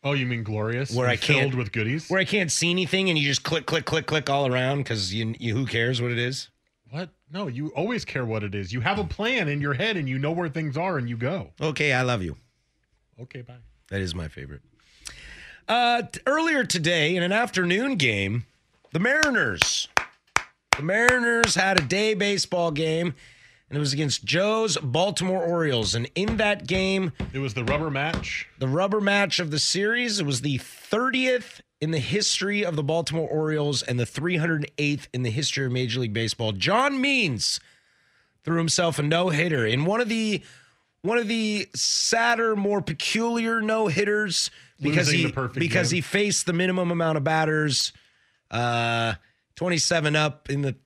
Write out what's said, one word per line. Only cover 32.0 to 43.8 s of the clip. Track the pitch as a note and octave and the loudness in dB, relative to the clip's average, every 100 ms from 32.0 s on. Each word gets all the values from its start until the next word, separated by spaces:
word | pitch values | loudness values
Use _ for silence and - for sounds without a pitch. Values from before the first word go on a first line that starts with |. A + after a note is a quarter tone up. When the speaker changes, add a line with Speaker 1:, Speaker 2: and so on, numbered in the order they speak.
| A#2+ F3 G#3 - F#3+ G#3 | 0 0 0 0 0 0
Speaker 2:
of | F#3+ D#3 | 0 -2
the | |
Baltimore | C#3+ E3 E3 D#3 D#3 | 0 0 0 -2 -2
Orioles | D#3 D#3 D3+ D3 C3 | -2 0 0 0 -2
and | - B2 | -2 -2
the | A#2+ | -2
three | - E3 F3 | -2 -2 0
hundred | E3 D#3+ D3 - | 0 0 -4 -2
eighth | D3 D3 - | -2 -2 -4
in | B2+ | -4
the | A#2+ | -2
history | A2+ C#3+ - C3+ | -2 -2 -2 -2
of | |
Major | B2 B2+ A#2 | 0 -2 -2
League | A#2+ | -2
Baseball. | G#2+ A2+ - A2 | -2 -2 -2 -2
John | G2 A#2+ G#3 C#4 C4+ | 0 2 2 2 0
Means | C4+ C4+ G3 A#2 - - - _ _ _ _ _ _ _ | 0 2 0 0 -2 -4 -8 _ _ _ _ _ _ _
threw | - E3 | -2 0
himself | E3 - E3+ D3+ | 0 2 2 2
a | |
no-hitter | D3 E3 F3+ D3+ E3+ D3+ A2 | 2 2 2 2 2 2 2
in | B2 D#3+ | 2 2
one | G#3+ | 2
of | A#3+ | 0
the, | A3+ A3 G3+ - - - _ _ _ | 0 0 -2 -4 -20 -20 _ _ _
one | F3 A#3 | 0 0
of | A3 | 2
the | A3+ G#3+ G#3 - | 0 0 -2 -4
sadder, | - - - - A3+ A#3 A#3 A3+ G#3+ | -2 0 0 2 2 4 2 2 2
more | G3+ G3+ | 2 0
peculiar | D#3+ D#3 - G#3+ A#3 A#3 A3+ A3+ | -2 -4 -2 0 0 0 0 0
no-hitters | G#3+ A3 | 0 0